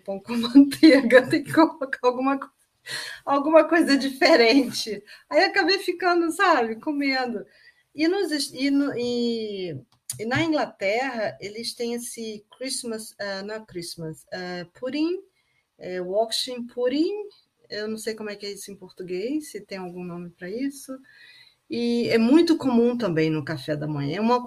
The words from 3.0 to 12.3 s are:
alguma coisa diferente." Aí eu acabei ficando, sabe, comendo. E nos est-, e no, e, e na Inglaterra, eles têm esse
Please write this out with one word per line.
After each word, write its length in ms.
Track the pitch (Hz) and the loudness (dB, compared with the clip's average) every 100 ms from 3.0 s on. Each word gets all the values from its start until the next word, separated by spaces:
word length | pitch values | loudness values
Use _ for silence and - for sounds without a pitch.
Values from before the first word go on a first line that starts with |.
| - - - | -12 -10 -2
alguma 380 | 285 294 320 311 | 0 6 6 6
coisa 300 | 330 294 277 | 4 4 2
diferente." 1040 | 269 - 330 320 226 277 240 - 226 196 - - - | 0 2 4 6 6 4 2 -4 -8 -8 -12 -20 0
Aí 120 | 294 | 2
eu 40 | 392 | 2
acabei 320 | 403 330 381 | 2 2 0
ficando, 520 | 370 349 359 349 339 | -2 -2 0 2 0
sabe, 440 | 330 381 285 226 226 | 2 4 4 0 -4
comendo. 680 | 311 285 277 262 247 208 - _ _ _ _ 277 | -6 -2 -2 -2 -2 -6 -10 _ _ _ _ -2
E 120 | 330 | 0
nos 240 | 392 339 | 0 -2
est-, 220 | 294 277 262 | -4 -6 -4
e 140 | 277 | 0
no, 220 | 277 285 240 | 0 0 -2
e, 800 | 240 240 240 226 214 196 180 139 - _ - - | -2 -2 -2 -2 -6 -8 -8 -10 -14 _ -16 -10
e 60 | 220 | -4
na 180 | 277 | -2
Inglaterra, 920 | 330 294 220 - 196 226 269 233 208 - | 0 -2 -4 -4 -2 -2 -4 -4 -6 -6
eles 320 | 196 220 - | -14 -10 -12
têm 200 | - 233 240 | -8 -6 -6
esse 500 | 240 - 220 | -8 -12 -12